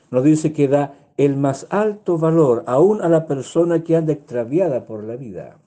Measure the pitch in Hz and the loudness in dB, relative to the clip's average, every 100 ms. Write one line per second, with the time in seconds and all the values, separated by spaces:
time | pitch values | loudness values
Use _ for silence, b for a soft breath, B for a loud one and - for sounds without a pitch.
0 | b 127 147 156 151 147 139 143 139 - | b 2 4 2 0 0 2 2 0 -8
1 | _ - 143 139 139 139 - 190 214 208 | _ 0 0 2 -2 -2 -4 -2 -2 -4
2 | - 165 160 165 139 113 123 131 190 214 | -4 0 2 4 4 2 0 2 4 2
3 | 175 160 160 135 - 165 170 170 165 165 | 2 0 0 -8 -4 -2 0 0 0 0
4 | 156 151 - 120 117 160 175 123 104 107 | 0 -4 -6 -8 -4 -2 0 -2 -6 -12
5 | 107 123 123 85 64 - | -12 -12 -12 -14 -16 -20